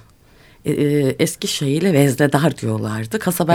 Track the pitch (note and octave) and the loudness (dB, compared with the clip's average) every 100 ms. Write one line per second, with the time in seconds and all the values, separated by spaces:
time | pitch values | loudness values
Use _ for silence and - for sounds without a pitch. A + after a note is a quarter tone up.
0 | - _ _ _ - _ - - D3 D3 | -16 _ _ _ -20 _ -4 0 0 2
1 | C3+ - D#3+ - G3 - C#3+ D3 F#3+ D3+ | 0 0 -2 -2 -8 -4 -2 0 2 4
2 | C#3+ A#2+ D3 C#3+ D#3 C3 A2+ A2 G#2+ G#2+ | 4 2 2 2 0 -2 -4 -4 -4 -6
3 | A2 A3 F#3 F3 E3 | -6 -6 -4 -2 2